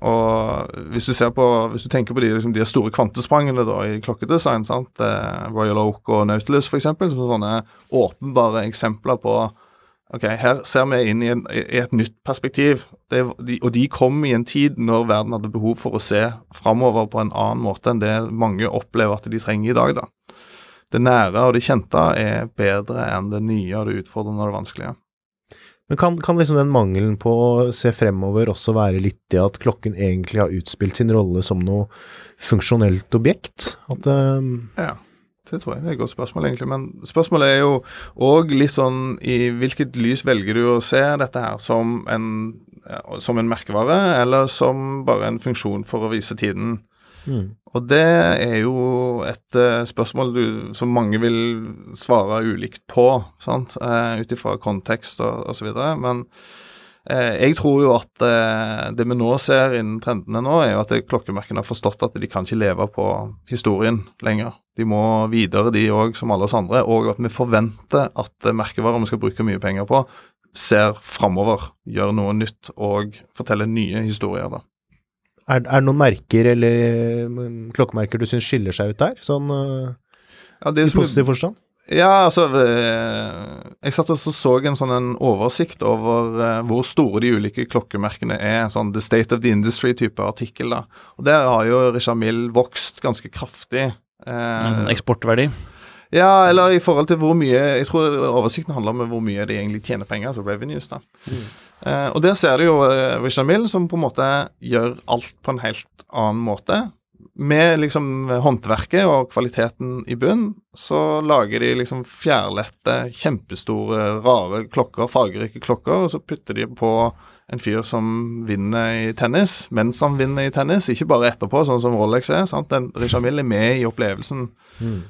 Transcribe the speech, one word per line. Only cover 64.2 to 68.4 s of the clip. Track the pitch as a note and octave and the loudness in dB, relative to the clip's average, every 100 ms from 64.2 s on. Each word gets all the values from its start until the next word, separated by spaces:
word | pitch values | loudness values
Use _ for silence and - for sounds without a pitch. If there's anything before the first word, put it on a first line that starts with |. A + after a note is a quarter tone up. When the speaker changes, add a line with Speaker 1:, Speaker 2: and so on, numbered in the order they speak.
Speaker 1:
lenger. | A2 G#2+ A#2 - _ - | -4 -2 -4 -12 _ -6
De | A2+ | -2
må | G#2+ A2 A2 A2 | 0 2 2 2
videre, | A2+ F#2+ G2 A2+ | 2 2 2 2
de | A2+ G#2+ | 2 2
også, | G#2 A2+ - | 2 0 -2
som | A#2 | -2
alle | G2 G2 | 0 0
oss | |
andre, | A2+ F2+ B2 G#2+ | 0 0 0 2
og | A2+ A2+ | 2 2
at | G#2 | -2
vi | A#2 | -4
forventer | - B2 A2 A2+ G#2+ - C#3 B2+ | -2 0 2 0 -4 -2 0 0
at, | - - _ | -4 -10 _